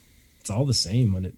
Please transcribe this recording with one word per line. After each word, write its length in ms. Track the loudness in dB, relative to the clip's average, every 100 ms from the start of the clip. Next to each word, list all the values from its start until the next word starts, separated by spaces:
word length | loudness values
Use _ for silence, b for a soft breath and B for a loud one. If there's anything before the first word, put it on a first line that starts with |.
| b b b b
it's 100 | -6
all 160 | -2 0
the 80 |
same 380 | 0 0 2 2
when 120 | 0
it, 100 | -4